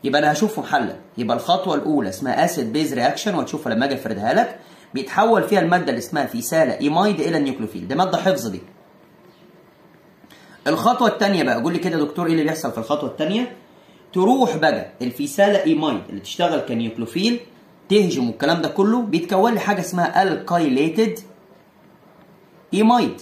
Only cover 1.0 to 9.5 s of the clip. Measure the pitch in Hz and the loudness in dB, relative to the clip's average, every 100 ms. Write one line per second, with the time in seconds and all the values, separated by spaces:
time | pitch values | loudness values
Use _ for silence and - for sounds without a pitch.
1 | - - 110 117 - 185 185 147 147 147 | -14 -8 -2 -2 0 0 0 -2 0 0
2 | 101 - 135 127 165 151 120 151 151 127 | -2 -6 -4 0 0 0 -2 -2 -2 0
3 | 123 - 214 175 117 151 120 113 139 139 | -2 0 -4 -2 -4 -6 -2 0 0 -2
4 | 110 98 110 170 - - - - - 135 | -4 -4 0 0 0 -6 -20 -20 -8 -8
5 | 131 190 220 208 - 202 165 180 147 120 | -2 2 4 4 4 2 4 2 0 -4
6 | - 151 135 117 - 160 151 - 143 160 | -4 -4 -4 -6 -2 2 2 0 0 2
7 | 202 190 151 160 139 123 107 90 90 143 | 2 0 0 0 -2 -4 -8 -8 -6 -2
8 | 185 - 190 156 117 90 - - _ _ | 0 2 0 0 -4 -8 -14 -20 _ _
9 | _ - - _ - | _ -20 -20 _ -20